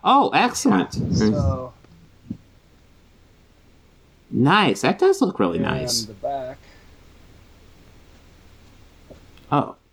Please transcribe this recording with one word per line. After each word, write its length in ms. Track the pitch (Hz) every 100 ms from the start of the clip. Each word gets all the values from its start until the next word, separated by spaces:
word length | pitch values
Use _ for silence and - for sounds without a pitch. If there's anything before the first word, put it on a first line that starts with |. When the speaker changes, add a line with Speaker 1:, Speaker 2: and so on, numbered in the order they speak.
Speaker 1:
Oh, 260 | - 269 -
excellent. 640 | 147 240 - 269 196 - - -
Speaker 2:
So, 600 | 101 107 98 87 - - - - - - - - - - _ _ _ _ _ _ _ _ _ _ _ _ _ _ _ _ _ _
Speaker 1:
Nice. 500 | - 131 202 175 101
That 180 | 127 196
does 220 | 370 381
look 180 | 277 -
really 200 | 92 85
Speaker 2:
and 80 | 82
Speaker 1:
nice. 380 | - - 113 107
Speaker 2:
the 80 |
back. 420 | 101 135 139 127 139 - - - - - - - - - - - - - - - - - - - - - - - - - - - - -
Speaker 1:
Oh, 240 | 147 - - _